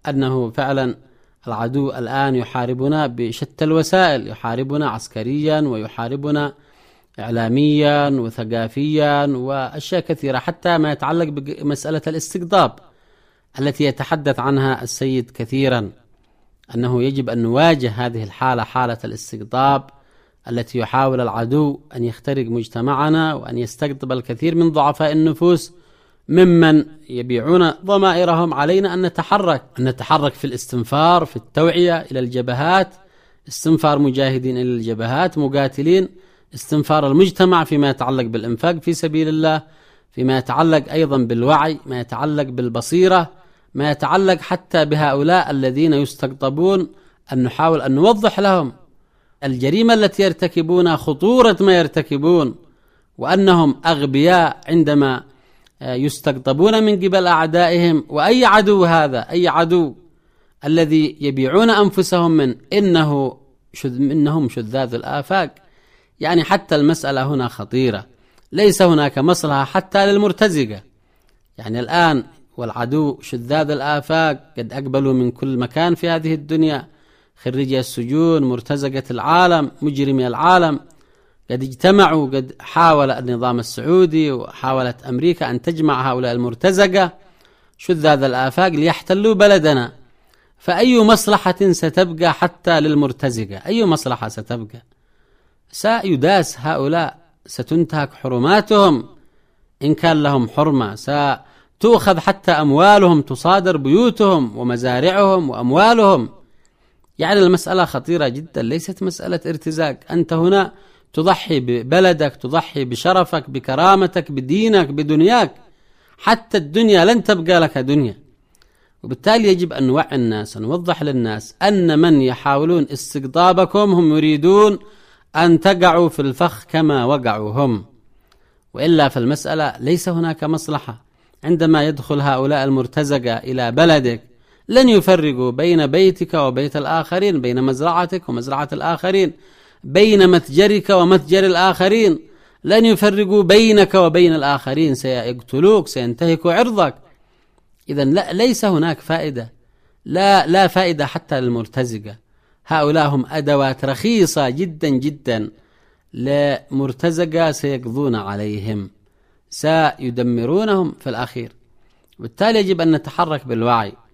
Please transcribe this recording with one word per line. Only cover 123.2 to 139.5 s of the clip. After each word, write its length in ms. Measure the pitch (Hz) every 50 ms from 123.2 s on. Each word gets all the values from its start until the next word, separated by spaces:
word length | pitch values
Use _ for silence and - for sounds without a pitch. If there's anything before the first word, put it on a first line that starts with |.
| 135 131 131 165 175 185 185 185 185 - - 202 208 202 185
هم 240 | 175 175 156 151
يريدون 600 | 156 151 156 156 147 147 180 196 208 214 214 202 - - - - _ _ _ _ _ _ _ -
أن 240 | 151 170 170 170 160
تقعوا 500 | - 196 196 180 180 180 160 170 175 160
في 120 | - -
الفخ 420 | 139 139 127 - 175 170 - - -
كما 420 | _ - 160 160 151 147 135 120
وقعوا 460 | 123 147 139 120 117 104 107 107 104
هم، 340 | 104 135 143 131 113 101 101 _ _ _ _ _ _ _ _ _ _ _ _ _ _ _ _ _ -
وإلا 360 | - 143 165 170 156 143 135
فالمسألة 640 | - 135 117 123 151 147 - - 156 160 151 131 - -
ليس 300 | 123 139 175 170 - 190
هناك 340 | 170 165 170 165 156 - 156
مصلحة. 600 | 151 160 156 - - 151 139 - - 117 - _ _ _ _ _ _ _ _ -
عندما 440 | 151 175 156 170 160 160 151 147
يدخل 340 | 156 151 135 131 - 151 143
هؤلاء 420 | 139 143 135 127 135 139 147 139 135
المرتزقة 760 | 139 135 127 123 123 - 156 147 139 143 135 120 120 113
إلى 340 | - - 127 131 127 123 117
بلدك 500 | 117 147 165 170 156 147 127 123 117 110 _ _ _ _ _ _ _ _ _
لن 220 | - 208 247 262 247
يفرقوا 640 | 226 196 - 190 190 170 151 151 131 123 127 127
بين 360 | 120 127 156 175 175 165 151
بيتك 460 | 135 139 180 190 190 185 - 175 - -
وبيت 440 | 156 143 131 127 123 143 147 -
الآخرين، 640 | 151 139 143 160 165 151 - 175 185 196 208 180 143
بين 220 | 123 123 123 127 131
مزرعتك 640 | 135 131 127 147 175 165 175 175 170 190 180 - -
ومزرعة 400 | 123 120 120 135 135 135 147 139 -
الآخرين، 600 | - - 160 170 151 - 185 190 196 185 151 - _ _ _